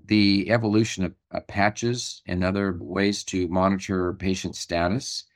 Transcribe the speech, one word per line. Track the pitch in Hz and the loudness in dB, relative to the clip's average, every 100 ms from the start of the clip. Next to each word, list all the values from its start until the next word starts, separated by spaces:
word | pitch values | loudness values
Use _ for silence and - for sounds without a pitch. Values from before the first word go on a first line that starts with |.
| - | 2
the | 107 101 98 98 | 4 6 4 2
evolution | 117 110 107 113 - | 2 2 2 0 -2
of, | 90 - _ | -4 -6 _
uh, | - | -10
patches | - 101 101 104 120 120 - - - | -6 0 0 2 -4 -4 -6 -12 -6
and | 90 | -2
other | 90 98 98 87 | 0 0 -2 -4
ways | - 95 98 101 - | -6 0 2 0 -4
to | 95 90 | -2 0
monitor | 90 95 98 - 95 90 | 2 2 2 -2 -2 -2
patient | 90 92 92 90 71 | -2 -2 -2 -4 -10
status | - 85 87 113 - - - | -6 -2 0 -2 -4 -12 -14